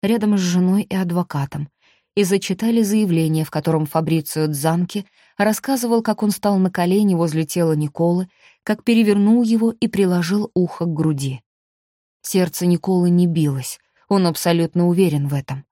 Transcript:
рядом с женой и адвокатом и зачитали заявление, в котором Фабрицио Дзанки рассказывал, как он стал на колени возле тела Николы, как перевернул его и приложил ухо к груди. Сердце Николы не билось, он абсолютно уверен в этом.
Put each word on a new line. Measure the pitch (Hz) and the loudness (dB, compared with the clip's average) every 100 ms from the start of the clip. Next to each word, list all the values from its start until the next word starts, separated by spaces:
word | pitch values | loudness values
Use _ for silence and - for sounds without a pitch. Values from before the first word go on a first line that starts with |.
рядом | 202 233 214 208 | 0 0 2 0
с | |
женой | 185 175 180 190 | 2 0 2 0
и | - 190 | 0 -4
адвокатом | 180 175 175 147 139 - 143 _ _ _ _ - | -2 -2 -4 -4 -6 -6 -12 _ _ _ _ -2
и | |
зачитали | 196 196 - 190 226 233 | 0 0 -2 -4 0 2
заявление, | 214 214 208 165 160 156 | 2 2 2 2 2 0
в | 156 | -2
котором | 151 151 160 151 | -4 -2 -2 0
Фабрицио | 160 156 165 151 156 156 | -2 0 -2 -2 -4 -4
Дзанки | 147 156 165 175 208 196 _ _ _ | -2 -2 0 -2 -6 -10 _ _ _
рассказывал, | 202 214 - 269 233 233 | 0 0 -2 -4 0 0
как | 226 214 | 0 -2
он | 214 | -2
стал | 202 208 202 | 0 0 2
на | 185 | 0
колени | 185 175 190 208 175 | 0 0 2 2 2
возле | 165 156 | 0 0
тела | 156 - 165 | -2 0 0
Николы, | 156 151 - 170 175 185 _ _ _ | 0 -2 0 0 0 -4 _ _ _
как | - 214 | -6 -4
перевернул | - 233 214 202 202 233 | 2 2 4 4 4 4
его | 226 226 226 | 4 2 0
и | 226 226 | -2 -4
приложил | 196 190 180 170 202 208 | 0 0 2 0 -2 -2
ухо | - 175 - 170 | -2 -2 -2 -6
к | |
груди. | 156 156 147 139 131 _ _ _ _ _ _ _ _ | -2 -2 -2 -4 -8 _ _ _ _ _ _ _ _
Сердце | - 190 180 - 180 | -4 -2 -2 0 0
Николы | 175 - 185 175 | 0 0 0 2
не | 175 180 | 4 2
билось, | 165 151 135 123 - _ _ _ | 2 0 -2 -8 -14 _ _ _
он | 202 180 | 0 0
абсолютно | 156 180 170 165 175 175 | -2 0 0 0 0 0
уверен | 175 190 147 143 | 2 2 2 -2
в | |
этом. | 139 - 135 - | -4 -6 -12 -12